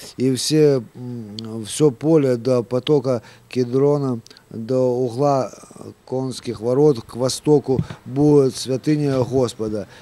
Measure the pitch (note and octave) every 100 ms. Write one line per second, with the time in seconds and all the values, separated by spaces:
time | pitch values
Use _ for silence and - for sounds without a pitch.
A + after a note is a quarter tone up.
0 | - - C3 B2+ - D#3 D3 C3+ G#2+ B2
1 | B2 A#2+ G#2+ G#2+ A2+ A2+ G#2 - D3+ A#2
2 | D3+ D#3+ C3+ B2 B2 B2 A2 B2 C3+ D3
3 | B2+ A#2+ - - _ B2+ A#2+ C3 C#3+ D3
4 | C3+ A#2 - - - G#2+ A2+ B2+ B2+ B2
5 | B2+ A#2 C#3+ C3+ G#2 - - - G#2+ -
6 | - B2+ C3 A#2 A#2+ G#2 A#2 B2+ D3+ A#2
7 | - A2+ C3 - D3+ D3 - B2+ - -
8 | - C3+ D3 D3 C3 - - B2+ D3 D3+
9 | C#3+ C3+ A2+ C3 A#2 - A2 G#2+ F#2 -